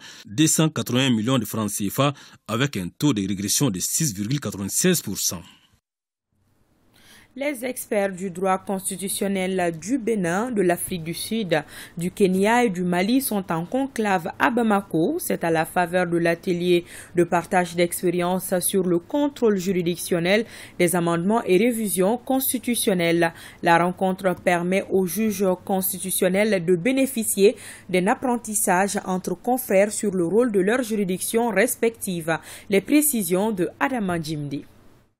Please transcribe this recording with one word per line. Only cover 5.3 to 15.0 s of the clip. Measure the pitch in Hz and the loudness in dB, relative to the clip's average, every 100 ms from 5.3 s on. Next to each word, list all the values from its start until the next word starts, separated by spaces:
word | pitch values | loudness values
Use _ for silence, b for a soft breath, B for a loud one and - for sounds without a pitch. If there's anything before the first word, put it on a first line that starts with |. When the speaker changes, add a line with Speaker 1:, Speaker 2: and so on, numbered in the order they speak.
| 90 - - _ _ _ _ _ _ _ _ _ _ _ _ _ b b b b 254 | -6 -14 -20 _ _ _ _ _ _ _ _ _ _ _ _ _ b b b b -8
Speaker 2:
Les | 277 262 254 | -6 -4 -8
experts | 254 - 214 202 185 | -8 -4 -2 -2 -4
du | 190 | -8
droit | 170 190 190 | -2 0 0
constitutionnel | - 196 - 185 190 - 196 196 185 185 175 165 | -2 -6 -4 -6 -6 -4 -2 0 0 0 -2 -2
du | 170 269 | -4 -2
Bénin, | 214 220 170 180 247 | 0 0 0 0 -2
de | 220 | 0
l'Afrique | 180 175 - 185 | 2 0 -2 -8
du | 160 | -6
Sud, | 165 - 220 196 160 147 B B - | -8 -4 -4 0 -2 -2 B B -6
du | 175 | -6
Kenya | - 196 185 196 240 | 2 4 4 4 4
et | 240 | 2
du | 180 | 0
Mali | 180 180 196 262 | 0 0 2 2
sont | 262 208 190 | 2 -4 -2
en | 165 170 | -4 -2
conclave | 262 269 - 214 185 165 - | -2 -2 -2 0 0 -2 0
à | 277 | 0
Bamako. | 240 226 202 - 160 | 2 2 0 0 0